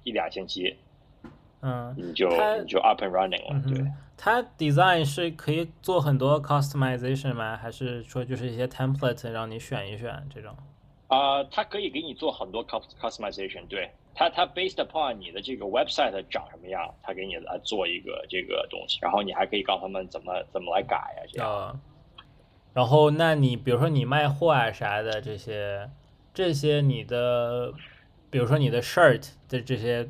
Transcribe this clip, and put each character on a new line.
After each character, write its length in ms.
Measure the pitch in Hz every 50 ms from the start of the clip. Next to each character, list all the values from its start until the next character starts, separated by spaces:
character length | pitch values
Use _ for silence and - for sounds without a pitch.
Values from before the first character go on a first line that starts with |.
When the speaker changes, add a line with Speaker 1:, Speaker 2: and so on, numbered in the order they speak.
| -
Speaker 1:
一 80 | 123
俩 180 | 110 107 82 80
星 180 | - 98 92
期， 280 | - - 92 90 92 - - _ _ _ _ _ _ - _ - - - - - - _ _
Speaker 2:
嗯， 320 | - 131 123 123 120 123 135
Speaker 1:
你 140 | - 180 175 160
就， 160 | - 190 180 170
Speaker 2:
他 220 | - 214 214 214
Speaker 1:
你 100 | 220 -
就 120 | - - -
up 220 | - 110 104 -
and 100 | 104 190
running 300 | 185 185 190 185 90 - -
了， 40 | -
Speaker 2:
嗯 100 | 143 139 139
哼。 100 | 135 131
Speaker 1:
对。 120 | 131 135 139 - - - - -
Speaker 2:
他 260 | - - 202 226 247 240 - -
design 480 | - 160 147 143 156 180 185 180 165 156
是 280 | 139 - 180 175 170
可 200 | 160 - - -
以 160 | 151 160 170 165 - -
做 180 | - - 185 170
很 160 | 143 147 135
多 240 | 131 131 139 147 151
customization 920 | 143 - 147 143 139 139 - 143 135 127 127 120 123 127 135 135 139 135 120
吗？ 240 | 117 110 110 113
还 140 | 110 117 117
是 320 | 113 - 131 123 120 120 117
说 200 | - - 127 123
就 120 | 123 131
是 120 | 110 123
一 80 | 123 113
些 120 | 117 127
template 640 | 127 - - 131 131 139 139 143 127 117 - - 117
让 180 | 113 113 113 113
你 80 | 110
选 340 | 113 - - 135 110 98 98
一 60 | 107
选 300 | 104 117 117 - - - -
这 100 | - 113
种？ 160 | 107 104 - - - - - _ _ - _ _ _
Speaker 1:
啊， 360 | _ 131 135 139 139 139 139 139
他 180 | 135 - 208 214
可 160 | - - 208
以 100 | 202 160
给 100 | 127 151
你 120 | 160 156 120
做 180 | - 156 147
很 200 | - - 104 95
多 120 | 92 110 117
cus-，customization， 960 | - - 110 - - - - - 113 - - 107 101 90 98 95 95 95 92 87
对。 220 | - - 98 90 - - _ _ _ -
他， 160 | - 156 170
他 160 | - 170 180
based 300 | 175 - 180 190 185 -
upon 380 | - 139 - - 160 151 135 117
你 180 | 104 92 85
的 100 | 82 101
这 140 | - 131 131
个 100 | 104 104
website 460 | 101 98 127 156 160 - - 143 117 98 98 92 -
长 160 | - - - -
什 80 | - 95
么 80 | 87
样， 260 | 92 95 90 82 87 - _
他 120 | - - 95
给 120 | 90 95
你 100 | 98 87
来 200 | 82 82 87 87 87 -
做 240 | - 110 101 90
一 120 | 87 87 85
个 220 | - - - - - -
这 140 | 92 92 -
个 240 | - 50 - - -
东 100 | - 50 50
西， 120 | - - -
然 100 | - 90
后 120 | 92 104 202
你 100 | 95 -
还 120 | - 98
可 100 | 95 -
以 80 | 202 190
告 140 | - 98
诉 40 | 90
他 60 | -
们 200 | 95 98 95 95
怎 160 | 90 - - -
么， 200 | 90 92 87 - - -
怎 80 | 95
么 100 | 90 87 85
来 80 | 98 -
改 120 | - 104
啊， 220 | - - - - - - -
这 80 | - 120
样。 120 | 113 110
Speaker 2:
啊。 280 | 104 101 95 95 - 139 - - - - - - - - - - - - - _ _ _ _ _ -
然 120 | 127 123
后 240 | 117 143 151 151 151
那 240 | 147 156 165 160 156
你 240 | 147 139 127 123
比 140 | 113 - 127
如 80 | 120 120
说 100 | 143 165
你 160 | 151 135 120
卖 240 | 120 139 151 147 143
货 220 | 143 - 170 165
啊 200 | 151 131 117 113
啥 300 | 107 - 117 104 101 107
的 180 | 110 110 110 107
这 160 | 101 110 107
些， 540 | 95 - 113 107 104 101 101 101 98 101 131 - - - _ - _ _ _ _
这 200 | - 185 175 156
些 280 | 139 147 151 147 147
你 220 | 143 139 123 113 107
的， 680 | 110 120 120 120 123 123 120 120 117 120 123 123 - 147 151 - - - - - _ _ - _ _
比 80 | -
如 80 | 131 120
说 120 | 117 143
你 120 | 151 139 120
的 120 | 110 120
shirt 500 | 120 - - 180 175 147 120 110 - - - - _ -
的 100 | - 123
这 160 | 117 - 127
些 280 | 107 110 120 120 120 120